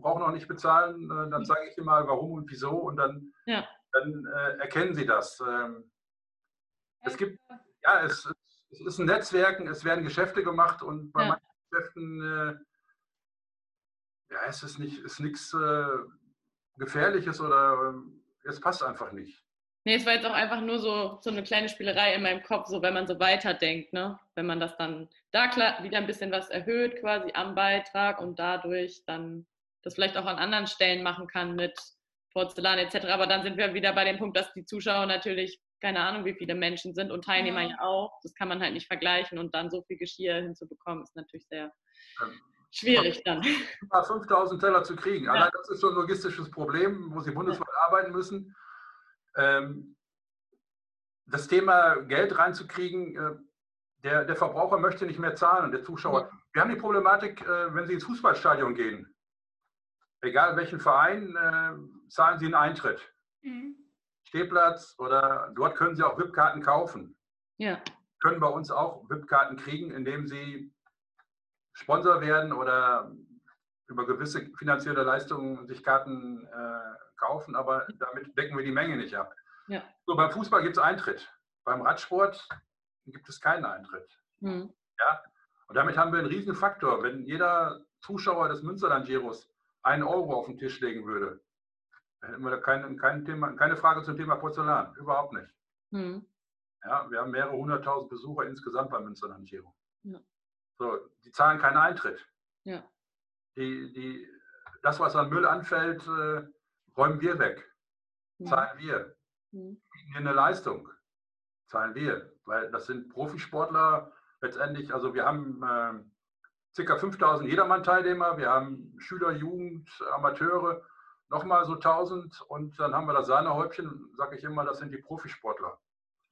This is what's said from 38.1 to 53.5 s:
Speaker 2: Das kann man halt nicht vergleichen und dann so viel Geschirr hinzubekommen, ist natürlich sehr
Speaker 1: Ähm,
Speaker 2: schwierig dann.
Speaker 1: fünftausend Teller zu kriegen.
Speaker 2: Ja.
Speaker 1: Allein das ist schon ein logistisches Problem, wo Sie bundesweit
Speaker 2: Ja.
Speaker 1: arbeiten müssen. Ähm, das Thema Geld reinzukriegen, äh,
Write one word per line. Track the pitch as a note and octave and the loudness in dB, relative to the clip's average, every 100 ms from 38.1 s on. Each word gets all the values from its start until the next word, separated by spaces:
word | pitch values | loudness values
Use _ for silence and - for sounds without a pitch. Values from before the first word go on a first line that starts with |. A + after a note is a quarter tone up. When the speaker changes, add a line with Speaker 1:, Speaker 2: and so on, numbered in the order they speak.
| - | -8
Speaker 2:
Das | - | -16
kann | - F#3 | -6 -4
man | F3+ | -2
halt | F3+ | -2
nicht | E3+ - | -4 -6
vergleichen | F3+ F3+ F3+ F3+ E3+ | -2 2 2 0 -6
und | E3+ | -6
dann | D#3+ E3+ | -6 -4
so | F3+ | -6
viel | - F3+ | -8 -10
Geschirr | F3 - F#3 E3+ | -10 -6 -2 -2
hinzubekommen, | F3 E3+ D#3+ - - E3 | -4 -10 -16 -14 -10 -10
ist | - D#3+ | -10 -16
natürlich | D#3 D#3+ - | -16 -18 -14
sehr | D#3 D3+ _ _ _ - - | -12 -12 _ _ _ -18 -10
Speaker 1:
Ähm, | - - _ _ _ | -10 -10 _ _ _
Speaker 2:
schwierig | - A3 A#3+ F3 D#3 F#3 | -4 4 6 4 0 -2
dann. | D#3+ A#3+ D4 - - G3 F#3 F#3 | 0 0 0 -4 -12 0 2 2
Speaker 1:
fünftausend | A3 G#3 F#3+ F#3 F3+ | -2 2 2 4 2
Teller | G3 F#3 | 4 4
zu | F3+ D#3+ | 2 -4
kriegen. | F#3+ G3 C3 | -2 -2 2
Speaker 2:
Ja. | |
Speaker 1:
Allein | A3 A3+ | 6 6
das | - - | 4 -6
ist | F#3+ | 2
schon | F#3+ | 2
ein | F3 | 2
logistisches | F3 F#3+ F#3 D#3 D3+ | 0 0 -2 -6 -8
Problem, | - D3 D3+ G3 G3+ E3 | -6 -2 2 2 0 -6
wo | D#3 | -8
Sie | D3 | -6
bundesweit | C#3+ F#3 E3 - | -2 -2 -2 -2
Speaker 2:
Ja. | C3 E3 | 2 4
Speaker 1:
arbeiten | F#3+ F#3 | 4 2
müssen. | F3+ F#3+ G3 G3 - - - - - _ _ _ - | -2 -4 -6 -12 -18 -20 -20 -20 -20 _ _ _ 0
Ähm, | C#3 C#3 C#3 C#3+ - _ _ _ _ _ _ _ _ _ _ _ _ _ - | 2 2 0 -8 -14 _ _ _ _ _ _ _ _ _ _ _ _ _ -8
das | A#2+ D3 | -6 4
Thema | F3+ G3 F3+ E3+ D3+ | 4 8 8 8 6
Geld | C#3 C#3 G3 - | 2 2 2 4
reinzukriegen, | F3 F#3 - - F3+ F3+ E3+ D3 | 2 2 -8 -6 -4 -4 -6 -6
äh, | D3+ D3+ - | -6 -6 -16